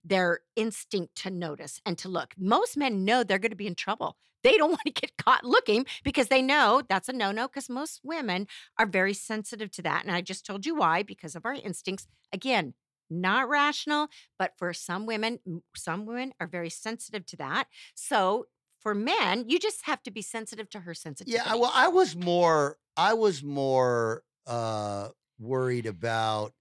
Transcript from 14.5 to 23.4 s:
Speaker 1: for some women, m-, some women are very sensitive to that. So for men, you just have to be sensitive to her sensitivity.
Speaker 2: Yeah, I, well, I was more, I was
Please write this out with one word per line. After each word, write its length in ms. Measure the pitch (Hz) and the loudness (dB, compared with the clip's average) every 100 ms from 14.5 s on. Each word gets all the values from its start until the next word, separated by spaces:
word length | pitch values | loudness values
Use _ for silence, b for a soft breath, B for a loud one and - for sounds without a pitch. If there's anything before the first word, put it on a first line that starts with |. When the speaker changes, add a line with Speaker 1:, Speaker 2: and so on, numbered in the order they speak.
| _ | _
Speaker 1:
for 160 | 175 | -6
some 320 | 170 - 180 220 | -6 -6 -6 -4
women, 340 | 220 220 190 185 | -2 -2 -4 -8
m-, 160 | 165 _ - | -10 _ -12
some 300 | - 170 214 | -6 -6 -6
women 280 | 233 262 - | -8 -8 -8
are 60 | 165 | -8
very 220 | 175 170 | -6 -8
sensitive 560 | - 220 226 - 214 - | -8 -10 -10 -8 -10 -10
to 100 | 156 | -10
that. 300 | 139 170 - B B - | -4 -4 -4 B B -14
So 520 | - 240 185 220 - _ _ _ | 0 4 4 2 -4 _ _ _
for 120 | 214 208 | -4 -2
men, 500 | 233 415 185 208 226 | 0 2 2 0 0
you 100 | 320 | 0
just 260 | 427 - - | 0 -4 -6
have 160 | 294 | -6
to 80 | - | -6
be 100 | 202 | -12
sensitive 480 | - 226 220 214 208 | -10 -10 -10 -14 -14
to 100 | 208 | -14
her 120 | 175 | -14
sensitivity. 480 | 165 160 139 247 226 | -12 -12 -12 -4 -2
Speaker 2:
Yeah, 120 | - | 0
I, 20 | 226 | 2
well, 160 | 240 | 4
I 140 | - 302 | 6 6
was 260 | 359 349 170 | 6 4 2
more, 640 | 175 175 175 156 143 - _ - | 2 6 6 6 2 -2 _ 2
I 160 | 185 | 2
was 280 | 226 214 147 | 4 2 2